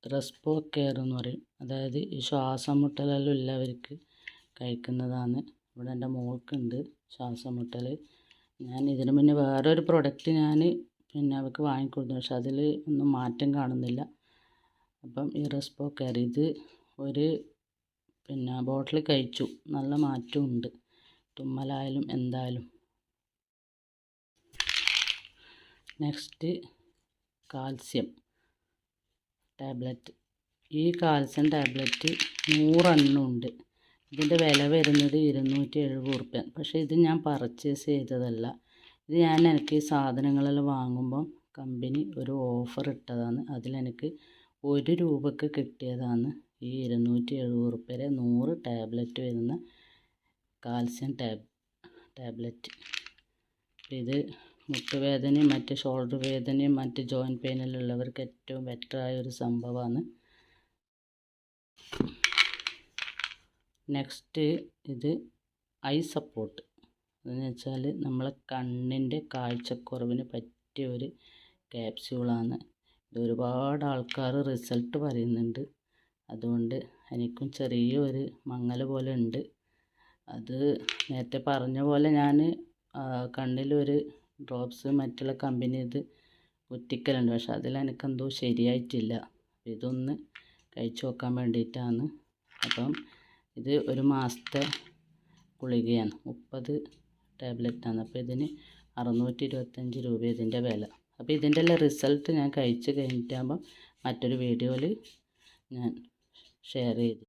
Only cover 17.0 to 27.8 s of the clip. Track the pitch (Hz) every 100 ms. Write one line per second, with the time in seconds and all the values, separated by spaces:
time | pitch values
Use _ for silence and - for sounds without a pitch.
17 | 139 139 151 160 - _ _ _ _ _
18 | _ _ _ 139 127 127 127 135 135 156
19 | 151 139 127 - 131 - - 143 135 147
20 | 147 131 117 147 139 120 120 - _ _
21 | _ _ _ - 135 135 135 139 135 135
22 | - 131 123 131 127 123 - _ _ _
23 | _ _ _ _ _ _ _ _ _ _
24 | _ _ _ _ _ - - - - -
25 | - - - _ - - - _ _ -
26 | 151 147 - - 160 175 - _ _ _
27 | _ _ _ _ _ 135 131 131